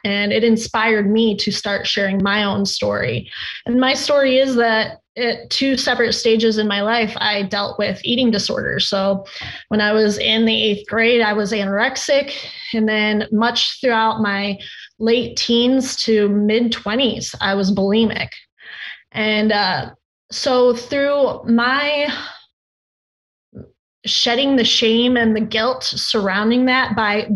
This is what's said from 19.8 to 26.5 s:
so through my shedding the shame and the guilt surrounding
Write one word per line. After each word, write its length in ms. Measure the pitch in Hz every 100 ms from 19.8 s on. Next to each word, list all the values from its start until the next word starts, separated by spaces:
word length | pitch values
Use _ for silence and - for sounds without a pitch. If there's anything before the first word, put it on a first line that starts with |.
| - - _ _ -
so 440 | - 285 254 247 240
through 680 | - 285 285 285 262 - -
my 640 | 233 240 269 294 294 294 - - - _ _ _ _ _ _ _ _ _ _ _ - - _ _ _ 208
shedding 500 | - - 240 277 269
the 80 | 226
shame 520 | - 226 226 247 247
and 180 | 226 220
the 60 |
guilt 420 | 220 220 233 254
surrounding 840 | - - - 226 196 196 214